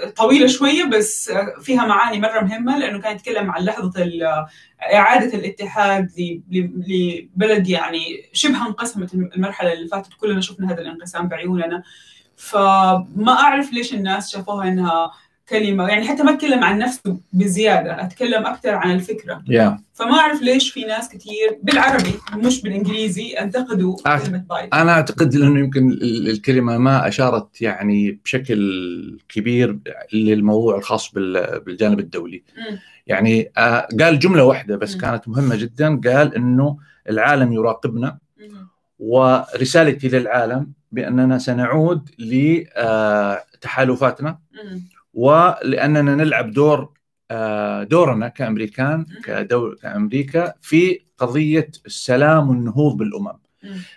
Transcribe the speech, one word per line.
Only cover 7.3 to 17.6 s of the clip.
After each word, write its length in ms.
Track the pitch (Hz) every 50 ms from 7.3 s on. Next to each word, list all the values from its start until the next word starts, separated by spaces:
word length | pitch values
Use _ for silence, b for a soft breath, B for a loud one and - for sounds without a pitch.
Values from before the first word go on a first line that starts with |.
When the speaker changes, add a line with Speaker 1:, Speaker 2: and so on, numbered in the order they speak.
| -
Speaker 1:
لبلد، 320 | 185 214 220 214 208 180 185
يعني، 320 | 175 165 160 156 170 165 - - - - - _
شبه 340 | - - 294 294 247 202 233
انقسمت 480 | 220 202 - 233 233 - 202 180 180 185
المرحلة 580 | 185 180 - - 185 190 202 - - 180 175
اللي 160 | 170 165 170 170
فاتت، 220 | 202 196 190 - _ _
كلنا 200 | 214 208 202 190
شفنا 320 | 185 - 185 196 185 180
هذا 80 | 170 165
الانقسام 480 | 170 165 165 170 180 - - 170 180 175
بعيوننا. 540 | - - 175 180 185 175 165 165 175 185 b b b b b b b b b b _
فما 960 | - - - - 196 196 196 190 190 190 185 185 180 180 - - 202 214 247
أعرف 400 | 254 247 285 294 269 277 269 254
ليش 220 | 240 240 233 - 254
الناس 360 | 202 190 190 190 208 202 -
شافوها 360 | - 196 190 208 208 196 190 185
إنها 420 | 185 185 180 170 165 165 165 165 b b b b b b _ -
كلمة، 400 | 220 220 214 202 196 190 180 196
يعني، 200 | 208 214 240 285
حتى 140 | 285 302
ما 80 | 285 302 294
أتكلم 300 | 294 302 285 262 247 175
عن 140 | 185 202 208
نفسه 420 | 233 254 254 - - 196 180 - - _
بزيادة، 720 | 190 180 208 202 175 202